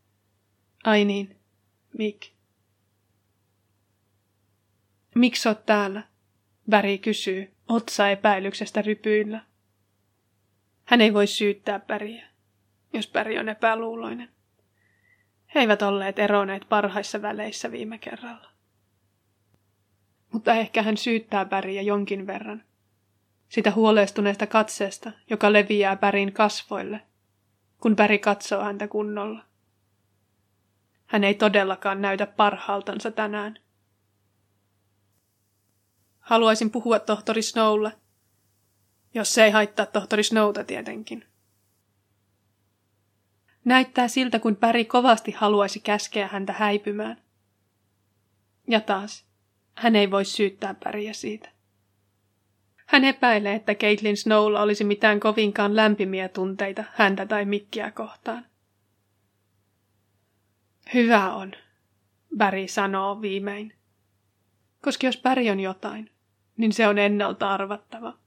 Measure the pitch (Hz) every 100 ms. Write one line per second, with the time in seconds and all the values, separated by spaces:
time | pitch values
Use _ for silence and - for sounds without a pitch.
0 | _ _ _ _ _ _ _ _ 226 208
1 | 202 202 196 - _ _ _ _ _ 233
2 | 214 208 - _ _ _ _ _ _ _
3 | _ _ _ _ _ _ _ _ _ _
4 | _ _ _ _ _ _ _ _ _ _
5 | _ 240 247 - 233 214 - 214 196 196
6 | - _ _ _ _ _ - 208 196 196
7 | 220 214 - 185 196 _ - 226 208 -
8 | 202 196 214 196 190 190 208 220 208 214
9 | 220 214 208 220 - _ _ _ _ _
10 | _ _ _ _ _ _ _ _ - 240
11 | 220 208 202 - 208 202 - 202 - 214
12 | 208 226 - _ _ _ _ _ _ 226
13 | - - 220 220 220 214 226 220 226 233
14 | 226 233 240 _ _ _ _ _ _ _
15 | _ _ _ _ _ 302 233 208 202 196
16 | 196 196 208 208 196 196 - 214 202 202
17 | 202 214 208 208 214 214 233 233 220 226
18 | - 226 240 226 - _ _ _ _ _
19 | _ _ _ _ _ _ _ _ _ _
20 | _ _ _ 220 233 226 214 226 214 214
21 | 247 226 226 202 190 196 190 196 202 208
22 | 202 196 190 196 220 214 - _ _ _
23 | _ _ _ _ _ - 214 196 220 214
24 | 202 - 202 202 208 220 214 - 196 -
25 | 226 - - 214 208 208 208 208 196 196
26 | 202 202 196 196 208 - - 196 190 214
27 | - _ _ _ _ _ _ _ 233 214
28 | 208 208 208 202 - 202 208 202 208 208
29 | 208 208 208 220 - _ _ _ _ _
30 | _ _ _ _ _ _ _ _ _ _
31 | _ 214 202 202 214 202 190 190 202 196
32 | 196 196 208 - 208 202 - 202 196 208
33 | 226 220 214 208 208 220 _ _ _ _
34 | _ _ _ _ _ _ _ _ _ _
35 | _ _ _ _ _ _ _ _ _ _
36 | _ _ - 226 226 220 220 233 226 214
37 | - 208 - 226 214 226 220 214 214 214
38 | _ _ _ _ _ _ _ _ _ _
39 | _ 226 208 - 220 214 208 - 202 214
40 | 190 214 214 220 208 208 - - 220 214
41 | 214 226 - _ _ _ _ _ _ _
42 | _ _ _ _ _ _ _ _ _ _
43 | _ _ _ _ _ _ 240 254 254 -
44 | 240 262 247 226 226 202 226 240 226 247
45 | 254 220 - - 208 208 196 214 - 208
46 | - 208 196 202 196 196 214 208 202 208
47 | 220 233 _ _ _ _ _ _ _ _
48 | _ _ _ _ _ _ - 226 214 196
49 | 208 - _ _ _ _ _ - 233 220
50 | 202 196 196 - 202 196 196 196 - 208
51 | 208 214 220 214 - _ _ _ _ _
52 | _ _ _ _ _ _ _ _ - 285
53 | 269 262 247 214 208 208 - 208 214 208
54 | 214 208 220 214 208 208 208 208 208 208
55 | 214 208 220 214 214 208 202 214 214 208
56 | 190 190 185 190 190 190 196 190 208 -
57 | 202 196 202 214 202 202 208 220 208 214
58 | 220 - - 233 - _ _ _ _ _
59 | _ _ _ _ _ _ _ _ _ _
60 | _ _ _ _ _ _ _ _ - 247
61 | 233 226 190 - 190 - _ _ _ _
62 | _ _ _ 262 202 190 190 - 196 196
63 | 196 202 214 196 196 202 214 - _ _
64 | _ _ _ _ _ _ _ _ 294 254
65 | 262 - 254 262 233 196 190 190 214 214
66 | 220 _ _ _ _ - 220 208 214 202
67 | 202 208 196 190 202 196 196 208 _ 226
68 | 233 -